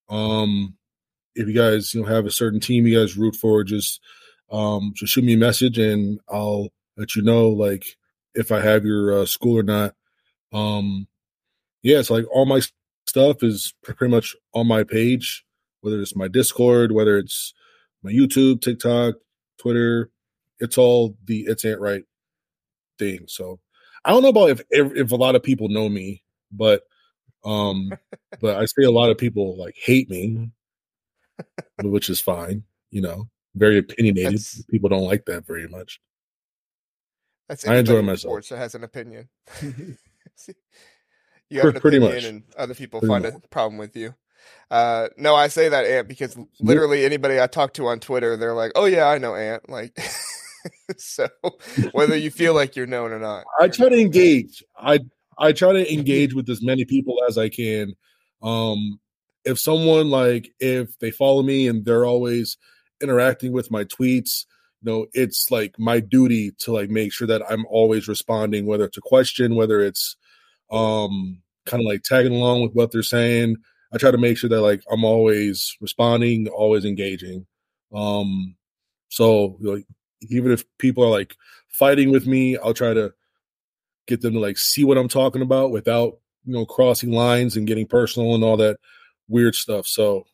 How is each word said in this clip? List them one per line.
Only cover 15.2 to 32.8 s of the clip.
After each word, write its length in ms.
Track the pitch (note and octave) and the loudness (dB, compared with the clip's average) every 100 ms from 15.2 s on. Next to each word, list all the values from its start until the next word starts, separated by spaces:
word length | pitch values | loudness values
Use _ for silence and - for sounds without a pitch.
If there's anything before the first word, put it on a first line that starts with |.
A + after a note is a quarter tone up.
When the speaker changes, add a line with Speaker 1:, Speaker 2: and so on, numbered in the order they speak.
| - - _ _ _ _ | -4 -12 _ _ _ _
Speaker 1:
whether 220 | G#2+ G#2+ | -8 -6
it's 160 | G2 F#2+ | -6 -8
my 100 | F#2+ | -4
Discord, 640 | A#2+ A#2+ - B2 A#2+ A#2 | -2 0 2 4 4 4
whether 260 | G#2+ G#2+ G2+ | 2 2 2
it's 360 | F#2+ - - - _ _ _ _ | -2 -10 -12 -16 _ _ _ _
my 80 | F#2+ | -2
YouTube, 500 | A#2 C3+ C3+ C3+ B2 | 2 2 4 2 2
TikTok, 540 | B2 A#2 B2 A#2+ A#2+ A2 _ _ _ _ | -2 -4 -2 0 0 -4 _ _ _ _
Twitter. 540 | A#2+ A#2+ A#2 A#2 A2+ _ _ _ _ - | -4 0 0 -2 -4 _ _ _ _ -12
It's 180 | A#2 - | -4 4
all 380 | B2 A#2+ A2+ - | 4 4 2 -4
the 220 | G2 G#2+ G2+ | -8 -6 -4
It's 160 | A2 | -4
Ant 160 | A2 G2+ | -4 -4
Wright 240 | G2+ G2+ - _ _ _ _ _ _ _ _ - | -4 -6 -10 _ _ _ _ _ _ _ _ -8
thing. 280 | G2+ F#2 E2+ | -8 -8 -14
So 320 | - F2+ F#2 _ _ _ - | -14 -14 -16 _ _ _ -6
I 80 | - | 2
don't 120 | A#3+ | 4
know 40 | C4+ | 6
about 220 | G#3+ E3+ | 6 4
if, 120 | A#2+ - | 2 0
if, 240 | C#3 C#3 C#3+ | 0 2 0
if 140 | A#2+ | -2
a 20 | A#2+ | 0
lot 200 | C3 B2+ | 2 2
of 80 | |
people 260 | C3+ B2 G#2+ | 2 -2 -2
know 180 | G#2+ G#2+ | -2 -4
me, 340 | G2+ F#2+ G2 _ _ _ | -6 -8 -14 _ _ _
but, 300 | G#2 A2 G2+ _ _ _ _ _ _ G#2+ | 0 2 2 _ _ _ _ _ _ -6
um, 480 | G#2 G2+ F#2+ F#2+ F#2+ - - | -2 -2 -4 -8 -12 -18 -20
Speaker 2:
<laughs> 260 | - - | -20 -4
Speaker 1:
but 160 | A2 G2 | -2 -2
I 80 | - | -2
say 180 | - | 4
a 80 | C3 | 4
lot 180 | A#2 A#2+ | 6 4
of 80 | - | 2
people, 400 | A#2+ G#2+ F#2+ F#2 | -2 -4 -6 -8
like, 180 | F2 - | -14 -6
hate 320 | - C3 B2 | 2 2 0
me, 420 | F2+ G#2 A2+ A2+ - _ _ _ _ _ _ _ - - - - - | -6 -6 -6 -8 -14 _ _ _ _ _ _ _ -20 -20 -20 -18 -8
which 280 | G2+ G2+ - | -2 -2 -2
is 120 | F2+ | -4
fine. 420 | - F2 E2+ G#2 - _ | -4 -4 -6 -10 -10 _